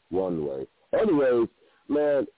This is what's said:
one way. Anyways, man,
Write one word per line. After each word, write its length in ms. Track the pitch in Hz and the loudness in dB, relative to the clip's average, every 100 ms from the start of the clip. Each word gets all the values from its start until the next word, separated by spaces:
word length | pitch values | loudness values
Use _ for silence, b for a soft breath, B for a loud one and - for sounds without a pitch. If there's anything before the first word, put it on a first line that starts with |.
| - | -8
one 360 | 90 92 82 71 | -4 -2 -2 -4
way. 200 | 67 65 _ - - | -6 -10 _ -4 0
Anyways, 500 | 220 147 135 120 113 _ b b b | 2 2 4 2 0 _ b b b
man, 380 | 147 147 139 - | -2 0 0 -2